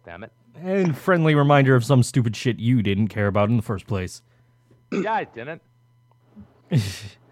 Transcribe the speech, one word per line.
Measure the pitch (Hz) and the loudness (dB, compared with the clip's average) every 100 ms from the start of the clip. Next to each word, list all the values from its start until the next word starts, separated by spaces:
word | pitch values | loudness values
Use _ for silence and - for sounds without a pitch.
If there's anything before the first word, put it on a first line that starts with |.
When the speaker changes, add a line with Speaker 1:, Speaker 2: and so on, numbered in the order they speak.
Speaker 1:
damn | 85 85 | -18 -18
it. | 113 _ _ 151 | -18 _ _ -12
Speaker 2:
And | 185 196 180 127 | -4 -2 0 -2
friendly | 190 175 156 147 | 0 2 4 4
reminder | 143 143 135 127 | 4 4 6 4
of | 117 | 4
some | 131 | 2
stupid | - 135 117 101 | 4 0 -2 -2
shit | 123 107 | -4 -2
you | 117 127 | 0 2
didn't | 101 98 107 | 2 0 -2
care | 107 101 | -2 -2
about | 101 104 | 0 2
in | 120 | 0
the | |
first | 110 98 - | -2 -8 -6
place. | 98 90 - _ _ _ _ _ _ - | -6 -6 -12 _ _ _ _ _ _ -8
Speaker 1:
Yeah, | 196 202 | -6 -4
I | 214 | -4
didn't. | 139 113 135 170 _ _ _ _ _ _ _ - - _ - | -6 -12 -14 -14 _ _ _ _ _ _ _ -20 -20 _ -4
Speaker 2:
<laughs> | 147 101 - 101 - _ | -2 -2 -8 -18 -20 _